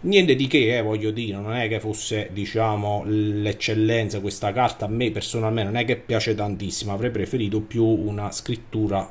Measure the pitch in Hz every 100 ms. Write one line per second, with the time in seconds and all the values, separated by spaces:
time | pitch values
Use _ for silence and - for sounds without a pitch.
0 | 175 202 175 131 135 147 113 120 107 107
1 | 107 107 113 98 104 117 113 107 107 101
2 | - 107 104 95 98 110 110 104 104 104
3 | 98 107 107 104 104 101 - 110 110 117
4 | 107 104 101 - 104 104 123 - 104 110
5 | 123 101 - 117 110 113 98 113 120 120
6 | - 113 117 107 104 95 98 - 107 101
7 | 120 110 92 - 104 107 107 117 113 110
8 | 104 104 104 - - 120 - 110 104 98
9 | 95